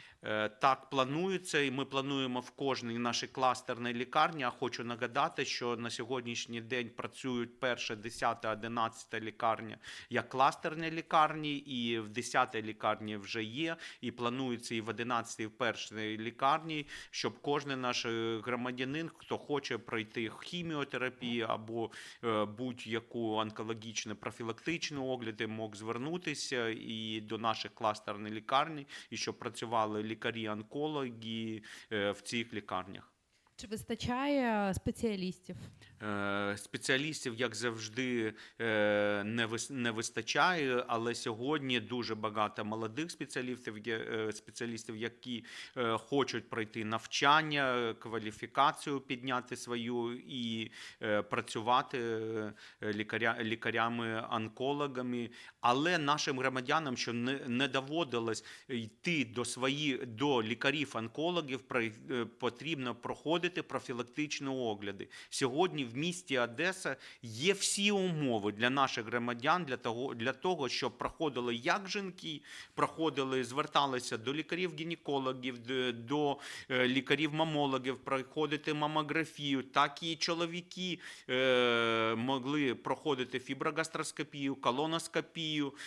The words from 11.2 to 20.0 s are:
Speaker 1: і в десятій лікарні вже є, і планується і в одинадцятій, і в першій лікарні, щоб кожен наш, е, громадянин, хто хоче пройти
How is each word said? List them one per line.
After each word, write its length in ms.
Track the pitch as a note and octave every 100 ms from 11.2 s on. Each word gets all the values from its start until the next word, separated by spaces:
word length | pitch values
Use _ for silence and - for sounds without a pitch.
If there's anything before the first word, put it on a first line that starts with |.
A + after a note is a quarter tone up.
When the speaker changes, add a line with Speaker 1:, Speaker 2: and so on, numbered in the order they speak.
| D3+ D#3 D3+ C#3+
Speaker 1:
і 420 | C#3+ B2+ A#2 A2+
в 100 | G#2+
десятій 540 | G#2+ A#2 C#3 B2 A2+
лікарні 540 | A2 G#2+ A2 G#2+ G#2+ G#2+
вже 280 | G2 A#2
є, 320 | A2 A#2+ E3 E3 - -
і 100 | B2
планується 640 | A#2 A#2+ B2+ C3 A#2 -
і 60 | A#2
в 80 | A2
одинадцятій, 540 | G#2+ A#2+ A#2 A2 -
і 40 | A2
в 40 |
першій 680 | - A#2+ C3 - A2 G#2+ G#2+
лікарні, 680 | A2+ A#2 C3+ D#3 D#3+ D#3 C#3+ - -
щоб 300 | - B2 G#2+
кожен 400 | - C#3+ C#3 C3
наш, 240 | B2 A#2+
е, 360 | A#2+ A2+ A2+ A2+
громадянин, 640 | A#2 A#2+ B2 B2+ C3 D3+ E3 -
хто 220 | - A2+
хоче 400 | - C#3+ - A#2
пройти 520 | - A#2